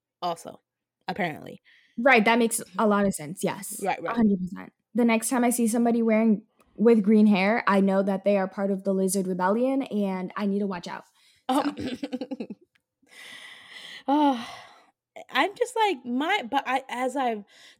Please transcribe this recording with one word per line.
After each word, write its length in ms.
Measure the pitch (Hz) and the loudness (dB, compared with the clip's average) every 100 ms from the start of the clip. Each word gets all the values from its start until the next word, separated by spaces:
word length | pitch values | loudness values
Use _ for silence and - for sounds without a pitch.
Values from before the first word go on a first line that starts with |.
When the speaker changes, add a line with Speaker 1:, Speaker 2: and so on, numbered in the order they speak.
| _ - | _ -10
Speaker 1:
also, 400 | - 170 - - _ _ _ _ - | -8 -8 -12 -18 _ _ _ _ -8
apparently. 540 | 185 175 139 90 - _ _ _ - | -4 -4 -6 -14 -18 _ _ _ 0
Speaker 2:
Right, 280 | 254 247 | 4 6
that 140 | 214 233 | 6 4
makes 220 | 233 - - 190 | 2 -2 -8 -2
a 80 | 214 | 2
lot 200 | 202 202 | 2 0
of 80 | |
sense, 280 | 185 147 190 | -2 -8 -6
yes. 380 | 175 139 196 - | -6 -6 -10 -8
Speaker 1:
Right, 180 | 196 - | -6 -6
right. 100 | - | -4
Speaker 2:
A 40 | 240 | 2
hundred 240 | 214 196 | 2 2
percent. 320 | 180 185 180 _ _ | -4 -10 -18 _ _
The 100 | 214 | 0
next 260 | 233 226 - | 2 2 0
time 140 | 254 | 0
I 60 | 240 | 0
see 160 | 247 226 | 2 0
somebody 360 | 233 233 233 | 2 2 2
wearing, 400 | 226 220 226 202 - _ _ - | 2 4 4 2 -2 _ _ 2
with 260 | 220 226 | 4 6
green 240 | 190 214 214 | 6 6 6
hair, 380 | 196 190 226 - | 6 2 0 2
I 140 | 196 | 2
know 220 | 196 190 | 4 2
that 220 | 196 190 | 0 0
they 120 | 196 202 | 2 2
are 120 | 190 | 0
part 220 | - 196 | -4 -4
of 140 | 196 | -2
the 80 | 196 | -2
Lizard 340 | 190 190 196 185 | 0 0 0 -2
Rebellion, 560 | 180 185 220 254 269 | -2 0 2 0 -2
and 460 | 262 208 202 185 185 - | -2 -2 -2 -4 -6 -4
I 100 | 208 | -2
need 120 | 196 | -2
to 80 | 202 | -4
watch 220 | 180 175 | -6 -10
out. 160 | - - _ _ _ - | -14 -16 _ _ _ -4
So. 120 | 262 | -2
Speaker 1:
Um, 160 | 277 294 | -2 -6
<laughs> 720 | - 240 269 254 254 262 - 208 _ _ _ _ _ - - - - - - - - - - | -8 -8 -10 -10 -10 -12 -12 -16 _ _ _ _ _ -20 -20 -20 -20 -20 -20 -20 -18 -10 -2
uh, 360 | 294 285 247 233 - - - _ _ _ - - | 2 2 0 -6 -16 -20 -20 _ _ _ -20 -6
I'm 240 | 220 359 403 | -2 -2 -2
just 200 | 494 453 | -4 0
like, 280 | 427 262 | 0 0
my, 380 | 240 247 320 403 233 | -4 -4 -2 -2 -2
but 140 | 277 - | -4 -2
I, 160 | 262 - | -4 -4
as 280 | 240 254 269 | -4 -4 -2
I'm 280 | 247 220 202 - - | -2 -4 -10 -20 -20